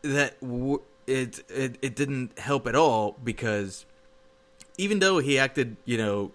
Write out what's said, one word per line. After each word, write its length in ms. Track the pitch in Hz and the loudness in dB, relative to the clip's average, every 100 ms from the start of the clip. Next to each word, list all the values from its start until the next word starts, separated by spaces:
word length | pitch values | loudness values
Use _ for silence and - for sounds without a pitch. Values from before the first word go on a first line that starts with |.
that 380 | 151 139 139 - | 0 0 0 -2
w-, 400 | 127 123 131 143 - _ - | -8 -4 -2 -2 -4 _ -4
it, 380 | 131 123 - - | -2 -2 -8 -10
it, 280 | 117 131 117 | -6 -6 -4
it 140 | 135 117 | -8 -4
didn't 420 | 139 135 123 - | -4 -2 -6 -8
help 260 | 135 139 127 | -2 -2 0
at 80 | 120 | 4
all 400 | 160 110 104 - | 4 4 0 -4
because 600 | 120 110 117 104 98 - - - - - - _ _ _ - - | -6 -4 -2 -2 -4 -10 -20 -20 -20 -20 -20 _ _ _ -20 -4
even 180 | 196 208 | 0 4
though 220 | 185 185 | 6 4
he 180 | 139 135 | 4 4
acted, 400 | 135 147 120 107 - | 4 0 -4 -4 -4
you 120 | 117 | -2
know 340 | 110 101 98 | 0 -2 -4